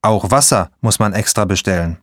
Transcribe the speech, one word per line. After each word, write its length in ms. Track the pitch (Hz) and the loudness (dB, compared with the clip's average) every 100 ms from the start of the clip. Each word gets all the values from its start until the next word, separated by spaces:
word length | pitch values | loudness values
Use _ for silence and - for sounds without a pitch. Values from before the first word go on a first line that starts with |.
Auch 300 | - 107 98 | 2 0 2
Wasser 400 | 135 143 113 87 _ | 2 2 0 -2 _
muss 200 | 113 - | -2 0
man 140 | 107 | 0
extra 300 | 101 101 - | 0 -2 -2
bestellen. 540 | 101 95 - 90 85 82 | 0 -2 0 -2 -2 -6